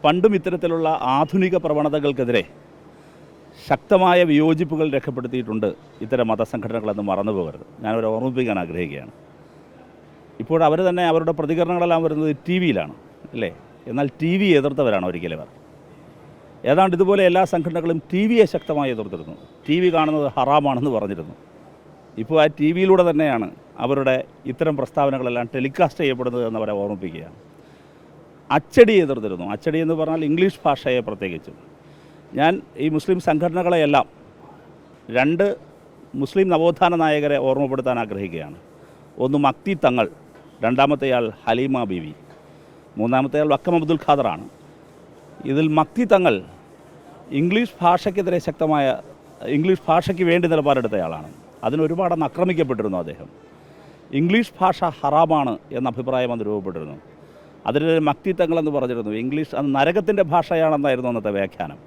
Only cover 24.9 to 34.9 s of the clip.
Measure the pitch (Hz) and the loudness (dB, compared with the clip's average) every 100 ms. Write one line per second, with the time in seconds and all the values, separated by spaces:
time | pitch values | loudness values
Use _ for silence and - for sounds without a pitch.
24.9 | - 143 135 127 120 117 131 135 139 165 | 0 0 0 -4 -4 -6 -4 -4 0 0
25.9 | - 143 123 127 123 117 110 107 101 101 | 2 -2 0 -4 -2 -4 -4 -4 -4 -4
26.9 | 101 92 80 82 - - - - - - | -6 -10 -12 -16 -20 -20 -20 -20 -20 -20
27.9 | - - - - - - 147 - - 226 | -20 -20 -20 -20 -20 -2 -2 2 6 8
28.9 | 208 156 127 104 90 90 107 165 156 160 | 8 4 -2 -4 -6 -6 -6 -4 -2 -2
29.9 | 160 156 160 156 160 190 - 160 139 139 | -2 -2 -2 0 2 2 2 -2 0 0
30.9 | 123 110 98 98 80 - - - - - | -2 -2 -6 -6 -8 -14 -20 -20 -20 -20
31.9 | - - - - 131 156 190 - - 151 | -20 -20 -20 -12 0 0 0 -8 -6 -2
32.9 | 156 - 185 175 156 175 170 175 175 147 | -2 -2 -2 0 0 -2 -2 0 2 4
33.9 | 143 - - - - - - - - - | 2 0 -10 -20 -20 -20 -20 -20 -20 -20